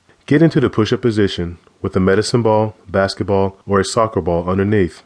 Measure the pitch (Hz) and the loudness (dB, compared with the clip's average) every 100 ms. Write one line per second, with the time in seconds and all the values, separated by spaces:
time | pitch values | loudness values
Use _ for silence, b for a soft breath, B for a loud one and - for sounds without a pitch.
0 | _ b - 147 165 160 117 - 107 123 | _ b -2 2 4 2 0 0 0 0
1 | 120 107 98 - 85 85 _ _ 98 98 | 0 0 0 -2 -8 -10 _ _ -4 0
2 | 92 98 107 123 110 107 107 - - 98 | 2 2 2 0 2 2 0 -6 -6 -2
3 | 98 - 101 98 98 - - 98 95 120 | -2 -2 -2 0 -2 -6 -2 -2 0 -2
4 | 110 101 85 85 87 95 98 107 87 - | -2 -2 -2 -2 -2 -2 0 0 0 -4